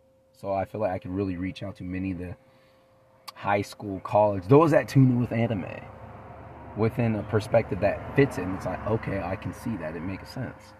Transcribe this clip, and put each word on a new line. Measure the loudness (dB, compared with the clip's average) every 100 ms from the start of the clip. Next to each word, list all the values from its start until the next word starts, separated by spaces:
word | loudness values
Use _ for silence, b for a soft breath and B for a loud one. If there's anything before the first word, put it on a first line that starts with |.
| _ _ _
So | _ -2
I | -2
feel | -2 -2
like | -2
I | -2
can | -4
really | -2 -2 -2
reach | -4 -6
out | -10 -10
to |
many | -8 -4 -4
of | -4
the | -8 -12 b b b b b _ _ _ -20
high | -6 2 2
school, | 0 -8 -8 -8
college, | 2 6 6 4 6
those | 8 8
that | 4 4
tune | 6 6
in | 6
with | 0
anime, | 0 0 -2 -6 -10 -14 -16 -18 -18 -18 -18 -18 -18 -10 -2
within | 0 2 0
a | 0
perspective | 0 -2 2 2 2 0
that | 0 0 0 4
fits | 4 2
it, |
and | -6 -4
it's | -6
like, | -4
"Okay, | -2 -2 -2 -4
I | -4 -6
can | -6
see | -8 -6 -6
that, | -6
it | -6
makes | -8 -8 -10
sense," | -10 -10 -10 -20